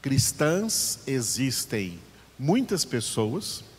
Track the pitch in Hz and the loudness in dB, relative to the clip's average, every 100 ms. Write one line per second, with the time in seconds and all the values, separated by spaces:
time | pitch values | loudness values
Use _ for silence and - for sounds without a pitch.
0 | 139 135 - - 151 175 220 - - - | 4 4 2 2 2 4 0 0 -2 -4
1 | - 135 110 - 135 120 - 110 95 85 | -2 -2 0 0 0 0 -2 -2 -2 -8
2 | - - - - 135 226 254 185 - 123 | -16 -20 -20 -4 2 2 2 -2 0 -2
3 | - - 110 156 - - - | -2 0 0 -2 -6 -10 -14